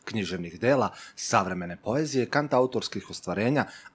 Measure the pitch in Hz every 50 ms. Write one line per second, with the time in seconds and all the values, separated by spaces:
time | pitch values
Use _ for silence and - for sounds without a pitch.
0 | - - 110 110 95 85 95 87 87 85 - 85 110 127 143 131 110 95 - -
1 | - - - - - - 120 110 95 90 92 90 87 87 85 - - 101 120 151
2 | 160 143 135 131 117 - - 143 151 139 139 127 127 127 - 110 - - - 98
3 | - - 87 - - 92 85 98 110 123 151 139 101 - - - - -